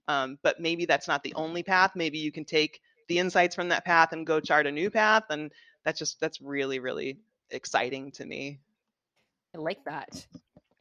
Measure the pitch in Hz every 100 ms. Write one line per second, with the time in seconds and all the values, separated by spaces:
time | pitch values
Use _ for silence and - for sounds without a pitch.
0 | - 143 131 143 160 - 165 170 165 143
1 | - 143 - - 160 175 175 185 190 180
2 | 160 156 151 156 151 156 156 - _ _
3 | - 175 185 185 175 - 175 165 - 170
4 | 165 160 160 156 - 151 143 147 202 220
5 | 214 220 220 151 151 - - _ 156 156
6 | 151 - 160 - 139 143 135 135 127 -
7 | 135 139 _ _ - 131 - - 123 135
8 | 135 - 131 - 139 139 _ _ _ _
9 | _ _ _ _ _ 170 156 - - 151
10 | - - - - _ _ _ _